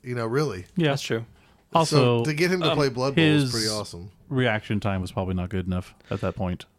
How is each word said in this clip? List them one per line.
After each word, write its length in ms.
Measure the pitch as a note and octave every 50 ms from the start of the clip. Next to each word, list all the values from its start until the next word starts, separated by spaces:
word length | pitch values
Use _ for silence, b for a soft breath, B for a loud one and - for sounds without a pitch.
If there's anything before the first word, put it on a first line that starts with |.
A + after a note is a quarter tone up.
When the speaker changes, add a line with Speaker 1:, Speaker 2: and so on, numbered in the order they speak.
| _
Speaker 1:
You 120 | B2+ B2
know, 120 | A#2+ A#2
really. 380 | A2+ A#2 C#3 D#3 C#3+ G2+ F#2 F2+ - _
Speaker 2:
Yeah. 140 | - E3 D3
Speaker 3:
That's 140 | C#3 C#3 -
true. 240 | - A#2+ A2+ A2+ - b b b b b b b b -
Speaker 2:
Also, 460 | E3 E3 D3 D3+ D3 B2+ B2 A#2+ A#2
Speaker 1:
So 40 | A#2
to 100 | D3+ D3+
get 160 | D3 F3 F3+
him 100 | F#3 F#3 E3
to 80 | D#3+
Speaker 3:
um, 60 | E3
Speaker 1:
play 120 | D3 D3 C#3
Blood 260 | A2+ B2 B2+ C#3 C#3
Bowl 100 | E3+ E3
is 180 | D#3 D3+ D3 C#3
Speaker 2:
his 80 | B2+ A#2+
Speaker 1:
pretty 160 | A#2 G#2+ G#2+
awesome. 420 | G#2+ G#2+ G2+ - - F2 F2 G2+ - _ - -
Speaker 2:
reaction 500 | C#3+ B2+ B2+ A#2+ G#2+ G#2+ - - A2+ G2+
time 200 | - A2 G2 F#2+ F#2
was 100 | - -
probably 220 | G2+ F#2+ F#2 F#2
not 160 | F#2 F2+ F2+
good 160 | - F#2+ F2+
enough 280 | F#2 F#2 F2+ F2+ - - _ _ -
at 100 | A2 G#2 -
that 120 | F#2+ F2
point 300 | - F#2+ F2+ F2+ - - _ _